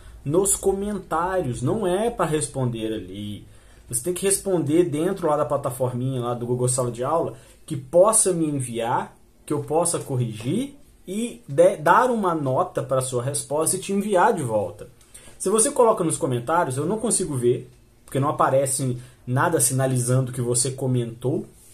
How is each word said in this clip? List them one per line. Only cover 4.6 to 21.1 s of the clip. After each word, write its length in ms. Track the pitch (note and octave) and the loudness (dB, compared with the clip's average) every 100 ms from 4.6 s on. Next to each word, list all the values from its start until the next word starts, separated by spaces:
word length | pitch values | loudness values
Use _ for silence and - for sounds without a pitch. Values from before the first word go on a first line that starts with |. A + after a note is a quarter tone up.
| C#3 D#3+ | 2 2
dentro 420 | D#3+ C#3+ F3+ F#3+ E3 | 2 0 -2 -2 0
lá 80 | |
da 120 | D3 C#3+ | 0 0
plataforminha 720 | C#3 C3+ B2+ B2 A#2+ C3 C3 | -2 -4 -4 -4 -2 -4 -4
lá 140 | A#2+ | -4
do 100 | A#2 | -4
Google 240 | A#2+ B2 B2 | -2 0 0
Sala 220 | B2+ B2 | 0 -2
de 120 | A2+ | -2
Aula, 340 | C3 E3 B2 - - - | -2 0 -2 -8 -18 -20
que 100 | - | -10
possa 560 | C#3 - E3+ G3+ G#3+ G3 | -10 2 6 6 6 2
me 140 | E3+ | 2
enviar, 720 | D#3 C#3+ A#2+ A2+ A2+ D#3 G3+ - _ _ - | 0 -2 -4 -2 0 -2 -4 -12 _ _ -6
que 60 | |
eu 80 | D3 | -4
possa 360 | - D#3 E3+ D3 | 0 0 2 -2
corrigir 760 | - B2+ A2+ G#2 A#2+ G3+ C#4 - - - - | -2 -2 -2 -4 -4 -2 -4 -10 -20 -20 -8
e 340 | G3+ A#3 - - | -6 -6 -8 -2
de-, 300 | C#3 F3+ F3 | 4 6 6
dar 320 | D#3 G3+ B3+ | 4 6 4
uma 240 | A#3 F#3 | 2 0
nota 480 | D#3+ C3+ C3 - - | 0 0 0 0 -4
pra 180 | B2 C3 | -2 0
sua 220 | B2+ B2 | 0 -2
resposta 540 | A#2 - - D3 D#3+ F#3 | -4 -4 -4 -2 0 -2
e 20 | |
te 160 | - | -2
enviar 400 | G3 G#3 F3+ G#3 | -2 2 4 4
de 80 | G3 | 2
volta. 460 | A#2+ G#2+ F2+ - - - - - - - | 0 -2 -2 -6 -16 -20 -20 -20 -20 -6
Se 100 | F#3 | 0
você 220 | A3 A3+ | 2 2
coloca 340 | - A3+ G#3+ | 4 4 4
nos 140 | E3 - | 0 0
comentários, 580 | D3 A#2+ B2+ E3+ D#3 B2+ | -2 -2 0 0 0 -2
eu 80 | |
não 140 | E3 G#3+ | -2 -2
consigo 360 | A3+ - E3 | -2 -2 -2
ver, 360 | C3 A#2+ - - - _ _ | 0 2 0 -2 -20 _ _
porque 160 | - C3+ | -6 -2
não 80 | C#3+ | 0
aparece 720 | D3 D#3 C3+ C3+ - C3 B2 - - - | 2 2 2 2 0 -2 -4 -10 -16 -4
nada 320 | B2+ E3+ D#3+ | 0 2 2
sinalizando 720 | - C3 C3 B2+ A#2+ B2+ B2+ | 2 2 0 0 2 2 0
que 100 | - | -2
você 280 | A#2+ B2 C3 | -2 0 -2
comentou 760 | - C3 B2 A#2 | -2 -2 -2 -2